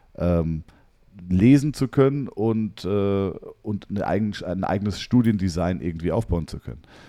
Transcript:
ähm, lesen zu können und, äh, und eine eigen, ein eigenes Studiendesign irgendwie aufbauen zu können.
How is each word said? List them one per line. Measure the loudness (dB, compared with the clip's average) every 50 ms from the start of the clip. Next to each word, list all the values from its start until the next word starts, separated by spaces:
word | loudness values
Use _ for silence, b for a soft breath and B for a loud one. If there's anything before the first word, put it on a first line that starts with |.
| b b b
ähm, | -4 0 2 2 2 2 0 -2 -4 -6 b b b b b b _ _ _ -20 -16 -6 0
lesen | 2 4 6 8 8 6 4 2 -2
zu | -2 -4 0
können | 4 4 4 4 4 0 -4 -6
und, | -4 -2 -2 0 0 0 -2 -4 -6 -8 -4
äh, | -2 0 0 0 2 2 0 0 -2 -4 -6 -12 -16 -18 _ -8
und | -6 -6 -6 -6 -6
eine | -4 -4 -2
eigen, | 0 0 0 0 -2 -4 -6 -6
ein | -6 -4 -4 -2
eigenes | -2 -2 -2 -2 -2 -4 -4
Studiendesign | -4 0 2 2 4 4 2 2 0 -2 0 0 0 0 -2 -2
irgendwie | -4 -6 -4 -4 -2 -2 0
aufbauen | -2 -2 -2 -2 -2 -4 -4
zu | -8 -12
können. | -12 -12 -14 -14 -16 B B B B